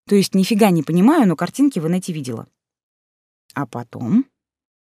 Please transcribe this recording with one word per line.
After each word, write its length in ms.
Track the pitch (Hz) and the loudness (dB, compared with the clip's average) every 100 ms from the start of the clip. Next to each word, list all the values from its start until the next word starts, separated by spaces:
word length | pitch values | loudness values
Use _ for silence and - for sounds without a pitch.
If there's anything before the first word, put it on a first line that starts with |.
| - | 0
То 80 | 202 | 0
есть 200 | 185 196 | 2 0
нифига 340 | 185 214 214 | 0 2 4
не 140 | 170 | 2
понимаю, 440 | 151 170 214 339 208 | 0 2 4 4 2
но 80 | 160 | 0
картинки 440 | 175 - 277 190 | -4 0 -2 0
в 80 | 160 | -4
инете 260 | 180 180 | -4 -6
видела. 340 | 156 127 117 - _ _ _ _ _ _ _ _ _ _ - | -10 -8 -12 -14 _ _ _ _ _ _ _ _ _ _ -12
А 100 | 139 | -10
потом... 600 | 120 117 113 117 208 - _ _ _ _ _ | -12 -14 -12 -2 -2 -2 _ _ _ _ _